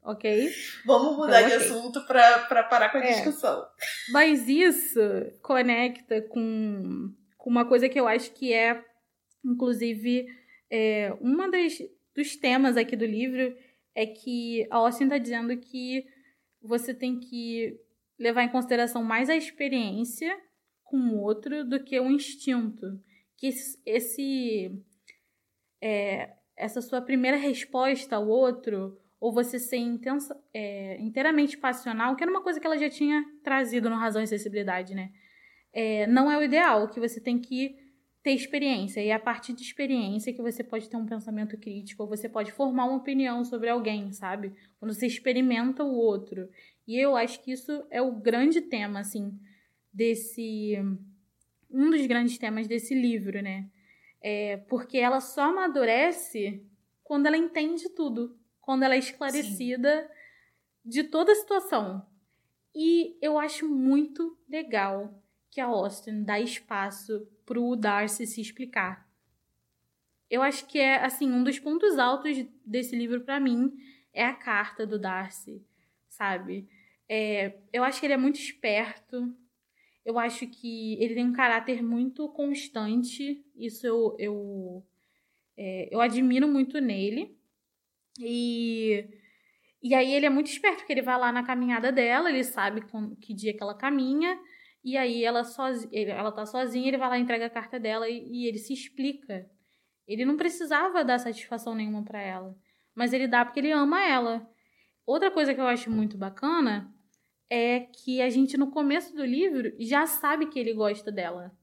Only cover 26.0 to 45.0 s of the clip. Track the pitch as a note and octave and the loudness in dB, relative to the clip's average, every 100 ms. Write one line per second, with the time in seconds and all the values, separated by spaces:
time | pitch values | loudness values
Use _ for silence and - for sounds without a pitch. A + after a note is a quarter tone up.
26 | G3+ G3 - - _ - G#3+ A#3 A#3+ B3+ | -2 -4 -8 -14 _ -10 -8 -6 -4 -6
27 | B3 C4 B3+ C#4 C#4+ C4 - B3+ C4 C4 | 0 0 2 2 0 -4 -4 0 0 0
28 | - A3 G#3 A3+ B3+ B3 - G3+ G3 G3 | -2 -2 2 4 4 2 -6 -6 -8 -12
29 | _ _ A3+ A3+ A#3+ B3 B3 B3 A#3+ A#3 | _ _ -2 0 0 -4 -4 -4 -2 -4
30 | B3+ C#4 C#4+ - _ A3 G#3 G3+ G3 F#3+ | -4 -4 -6 -14 _ -10 -8 -8 -10 -8
31 | A3 A3 D4 D4+ C#4+ - C4 B3+ B3 A3 | -6 0 2 4 2 0 -2 -2 -6 -2
32 | A#3+ C4 E4+ F#4+ F#4 D#4 E4 D#4 D4 D4 | 0 0 0 -2 -2 -4 -2 -2 -2 0
33 | D4 D4 D4 - - C4+ B3 A#3+ A3+ A3+ | 0 2 -2 -8 -2 -2 0 0 0 -2
34 | A3+ G#3+ A3 G#3 G#3+ G#3 G3 F3+ F#3 G3 | -2 -2 -2 -4 -4 -6 -4 -4 -6 -10
35 | F#3 - _ _ _ _ _ - A3 G#3+ | -12 -16 _ _ _ _ _ -4 -2 0
36 | G#3 B3 C#4 D4 D4 D4 E4+ A3 G#3+ A#3+ | 4 6 6 4 4 4 6 4 2 -2
37 | A#3 A3+ B3+ A#3+ A#3+ B3+ C4+ - - _ | -4 -4 -2 -4 -2 -4 -4 -6 -20 _
38 | _ _ - C4+ - C#4+ C#4+ B3+ G3 G3+ | _ _ 0 0 0 -2 0 0 -2 -4
39 | G#3 G#3+ A3 A3+ - B3 - - C#4 B3+ | 0 0 -2 -4 -6 -12 -12 -6 -2 0
40 | G3+ G#3 G#3+ B3 A#3 A3+ B3 A3+ A3 A#3 | -2 -4 -6 -6 -6 -6 -6 -8 -8 -8
41 | A3 A3 A3 G#3+ G#3+ G#3+ G#3+ G3+ G3+ - | -6 -8 -8 -6 -6 -8 -12 -12 -14 -12
42 | G#3 G#3+ A3+ A3 G#3 - C#4 B3+ B3+ C4 | -8 -8 -6 -6 -6 -2 0 2 0 -2
43 | C4+ C4+ C4 A#3+ A#3+ A#3+ A3+ A#3+ A3 G#3+ | -2 0 0 -2 -4 -4 0 0 0 -4
44 | G3 G3 F#3+ G3+ G3 G3 _ _ G#3+ G#3+ | -6 -8 -8 -6 -8 -12 _ _ -8 -4